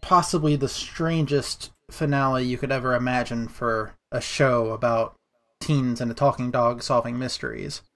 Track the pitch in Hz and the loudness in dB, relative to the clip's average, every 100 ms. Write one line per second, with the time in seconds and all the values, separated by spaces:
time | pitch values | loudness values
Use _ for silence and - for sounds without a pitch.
0 | - 180 156 170 151 143 135 - - - | 2 4 4 0 2 2 0 -4 -8 -4
1 | 165 165 143 143 - - - _ - - | 0 0 2 0 -2 -10 -14 _ -14 -4
2 | 147 139 135 131 123 120 135 131 127 123 | 0 2 2 0 -2 -2 -2 -2 0 0
3 | 123 127 120 117 113 - 117 110 107 - | 2 0 -2 -4 -6 -4 -2 -2 -4 -12
4 | - 123 - - 135 120 110 110 120 113 | -8 -6 -4 2 4 4 0 0 0 2
5 | 113 - _ _ _ - - 143 127 120 | 0 -6 _ _ _ -10 0 2 2 0
6 | 120 113 143 - 123 123 120 117 - 123 | -2 2 2 2 0 2 2 0 0 0
7 | 120 120 127 - - - 143 - _ | 0 -4 -6 -6 -8 -8 -8 -10 _